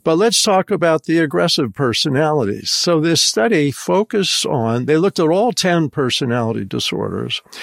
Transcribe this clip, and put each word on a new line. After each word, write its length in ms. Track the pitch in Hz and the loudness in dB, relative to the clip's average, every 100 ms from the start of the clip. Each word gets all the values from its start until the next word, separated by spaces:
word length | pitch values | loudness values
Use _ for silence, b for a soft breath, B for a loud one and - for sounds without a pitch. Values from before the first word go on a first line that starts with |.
But 140 | 170 160 | 0 2
let's 240 | 226 - | 2 2
talk 300 | - 190 180 | 2 2 0
about 320 | 185 165 160 | 0 2 0
the 160 | - 165 | 0 0
aggressive 540 | 156 175 87 - 127 | 0 0 0 0 -2
personalities. 960 | 98 131 107 156 139 156 151 101 104 - | -2 -2 0 0 0 2 2 0 -4 -4
So 300 | - 175 165 | -2 0 2
this 220 | 160 160 | 2 2
study 500 | - - 226 185 143 | 0 2 2 2 0
focused 760 | - - 180 220 208 185 - - | -2 -2 0 0 -2 -2 -2 -2
on, 400 | 143 113 120 127 | 0 0 -2 0
they 120 | 156 | 2
looked 220 | 190 - | 2 0
at 100 | 160 | 2
all 220 | 180 240 | 2 0
ten 380 | 185 185 170 151 | 0 0 2 0
personality 760 | - 127 - 131 120 113 110 | 0 -2 -2 -2 0 -2 -4
disorders 800 | 98 117 - 104 104 95 120 - - B | -4 -6 -4 -4 -4 -4 -6 -8 -12 B